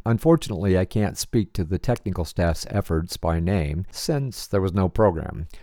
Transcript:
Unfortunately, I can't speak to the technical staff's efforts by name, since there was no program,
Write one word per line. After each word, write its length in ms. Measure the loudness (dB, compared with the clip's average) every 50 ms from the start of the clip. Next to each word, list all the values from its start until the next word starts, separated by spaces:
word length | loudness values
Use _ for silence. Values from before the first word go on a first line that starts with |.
| -2
Unfortunately, 720 | 0 0 2 4 4 4 4 2 -2 -4 0 2 4 4
I 80 | 4 2
can't 320 | 2 0 0 0 0 -2
speak 380 | -4 -6 -2 0 0 0 0 -2
to 100 | -4 -2
the 140 | -2 -2 -2
technical 480 | 0 0 0 0 -2 -4 -4 -4 -4
staff's 400 | -4 0 0 2 2 2 0 -4 -4
efforts 480 | -2 -2 0 0 0 0 0 -2 -6
by 240 | -4 -2 0 0 0
name, 460 | 2 2 2 0 0 0 -2 -4 -6 -8
since 560 | -8 -6 -2 -2 0 0 -2 -4 -6 -10 -6
there 140 | -2 0 0
was 140 | 2 2 2
no 160 | 2 2 2
program, 560 | 4 4 4 4 4 2 -4 -6 -8 -8 -10 -10 -12 -16